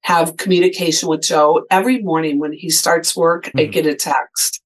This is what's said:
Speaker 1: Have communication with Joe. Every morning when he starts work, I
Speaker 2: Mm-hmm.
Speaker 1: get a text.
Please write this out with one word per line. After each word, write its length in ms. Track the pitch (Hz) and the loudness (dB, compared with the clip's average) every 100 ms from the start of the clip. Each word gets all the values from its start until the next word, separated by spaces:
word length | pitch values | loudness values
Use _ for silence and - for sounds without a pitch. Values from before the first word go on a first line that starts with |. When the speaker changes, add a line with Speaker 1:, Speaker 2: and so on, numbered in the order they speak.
Speaker 1:
Have 360 | - 175 165 - | 2 0 0 -4
communication 680 | 196 180 180 185 170 156 185 | 0 2 2 0 -2 -2 -2
with 120 | 160 | -2
Joe. 420 | - 160 151 160 - | 0 2 4 2 2
Every 300 | 185 226 254 | 2 2 0
morning 360 | 196 160 160 143 | 0 -2 0 -2
when 140 | 151 | -4
he 160 | 156 175 | -6 -2
starts 440 | 151 165 165 160 | -2 2 0 0
work, 360 | - 165 170 - | 0 0 0 -4
I 80 | 131 | -2
Speaker 2:
Mm-hmm. 80 | 110 | 0
Speaker 1:
get 140 | 117 147 | 0 -2
a 80 | |
text. 680 | 143 - 135 - - - - | -2 -2 -2 -4 -4 -4 -6